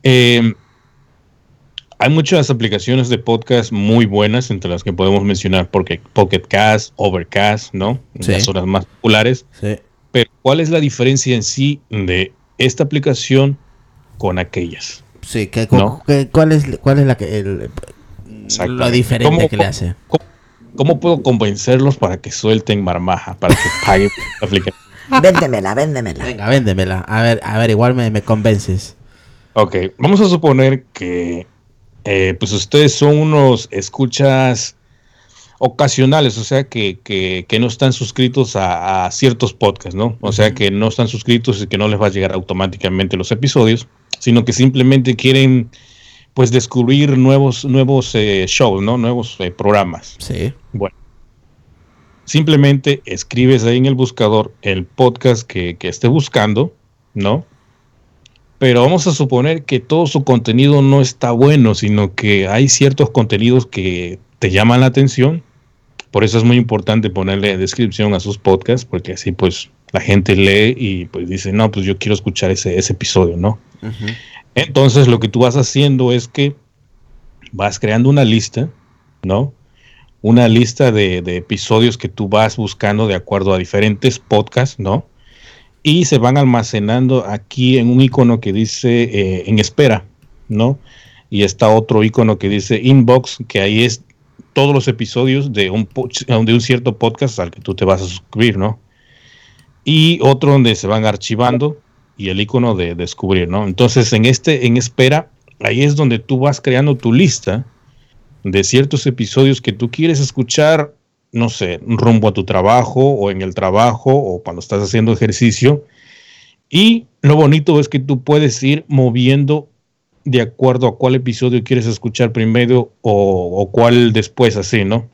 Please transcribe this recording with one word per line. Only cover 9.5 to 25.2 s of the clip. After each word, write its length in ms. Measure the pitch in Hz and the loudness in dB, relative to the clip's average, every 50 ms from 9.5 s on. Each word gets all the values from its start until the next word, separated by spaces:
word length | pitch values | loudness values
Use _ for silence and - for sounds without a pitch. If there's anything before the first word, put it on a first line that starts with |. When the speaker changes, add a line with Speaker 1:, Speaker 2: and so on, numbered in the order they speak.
| _ - | _ -10
Speaker 2:
Sí. 160 | - 104 107 - _ _ _ _ _ _ | -8 -8 -8 -8 _ _ _ _ _ _
Speaker 1:
Pero, 200 | _ 127 117 _ _ _ | _ -2 -2 _ _ _
¿cuál 200 | _ 131 139 160 | _ 0 0 2
es 100 | 165 151 | 0 0
la 100 | 165 165 | 0 0
diferencia 560 | 147 139 113 - 123 131 135 131 - 131 123 | 0 0 -2 0 0 0 2 0 0 -2 -2
en 60 | 117 110 | -2 -2
sí 380 | - - - 135 143 147 143 _ _ | -6 -4 -2 -2 -2 -2 -4 _ _
de 420 | 110 107 98 90 90 90 95 95 _ _ _ _ _ | -6 -4 -2 -2 -2 -2 -2 -4 _ _ _ _ _
esta 280 | - 123 127 127 - 156 | 0 0 0 0 0 -4
aplicación 760 | 139 143 147 139 - 131 120 - - 131 135 135 139 143 139 _ _ _ _ _ _ _ _ _ _ _ | -2 -2 -4 -2 -2 -2 -4 -2 0 2 2 2 2 0 -4 _ _ _ _ _ _ _ _ _ _ _
con 220 | - - 98 90 92 | -8 -6 -4 -4 -4
aquellas? 680 | 90 - - 92 90 85 80 - - - - - _ _ _ _ | -6 -6 -6 -8 -8 -8 -10 -14 -16 -18 -18 -20 _ _ _ _
Speaker 2:
Sí, 280 | - - - 117 104 - | -18 -10 -6 -6 -6 -4
que 200 | - 113 113 107 | -4 -6 -2 2
cu-, 80 | - | 2
Speaker 1:
¿No? 260 | 98 98 104 - - - | 2 2 0 -2 -6 -2
Speaker 2:
que, 220 | - 143 139 139 - | 0 0 0 0 0
¿cuál 240 | - 160 160 156 156 | 2 2 2 4 4
es, 260 | 151 143 139 131 - | 2 0 -2 -6 -4
cuál 220 | - 139 135 143 | 0 2 2 4
es 60 | 139 | 4
la 120 | 135 123 - | 2 2 -2
que, 200 | 104 80 107 107 | -4 -6 -6 -6
el, 300 | 98 98 98 - 53 - - - - - - _ _ - - - - - - - 104 | -6 -6 -8 -8 -10 -12 -12 -14 -16 -16 -20 _ _ -20 -20 -20 -20 -20 -20 -20 -10
Speaker 1:
Exactamente. 380 | 101 - - - 123 127 127 127 | -10 -6 -4 -4 -4 -4 -2 -2
Speaker 2:
lo 60 | 123 | 0
diferente 440 | 120 123 123 107 127 120 117 147 160 | 2 0 0 0 0 0 2 2 2
Speaker 1:
¿Cómo, 120 | 170 175 - | 2 0 0
Speaker 2:
que 60 | - 104 | 0 -2
le 60 | 101 | -4
hace? 280 | 95 - - 98 87 95 _ _ _ | -4 -4 -6 -6 -8 -8 _ _ _
Speaker 1:
cómo, 160 | - - - - _ _ _ _ _ _ - - - | -4 -4 -4 -4 _ _ _ _ _ _ -20 -20 -6
cómo 240 | - 135 151 165 139 | -2 0 0 0 0
puedo 220 | - 170 170 139 - | 2 0 0 0 2
convencerlos 760 | 135 123 110 110 104 101 101 - - 127 131 135 139 135 - | 0 0 2 0 -2 -2 -4 0 0 2 2 2 2 0 0
para 180 | - 92 90 - - | -2 -4 -4 -6 -10
que 80 | 104 - | -12 -12
suelten 500 | - - 107 110 110 - - 110 101 98 | -6 -2 0 0 0 0 -2 -2 -2 -2
marmaja, 520 | 90 87 90 90 92 90 87 - - 92 - | -4 -4 -4 -2 -4 -4 -4 -4 -12 -12 -6
para 160 | - 90 - | 0 0 0
que 60 | - - 988 988 - - | 0 0 -4 -6 -4 0
paguen 240 | - 98 95 101 101 - - - | 0 2 2 2 0 -2 -6 -16
<laughs> 160 | - - - | -16 -12 -10
la 60 | - | -8
aplicación? 300 | 90 98 95 90 98 - _ _ _ - - - - 262 262 | -2 -2 -2 -4 -4 -10 _ _ _ -20 -20 -10 -2 0 4